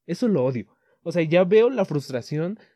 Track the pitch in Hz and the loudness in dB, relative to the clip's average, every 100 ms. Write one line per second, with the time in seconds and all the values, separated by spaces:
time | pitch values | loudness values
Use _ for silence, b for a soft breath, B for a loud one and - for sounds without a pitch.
0 | - 175 247 175 127 123 95 _ _ _ | -12 -4 0 0 0 -2 -8 _ _ _
1 | 170 170 160 175 185 220 240 254 196 147 | -4 -2 2 2 4 4 4 0 -2 -4
2 | - 127 - 151 170 220 b | -4 -8 -6 -6 -6 -8 b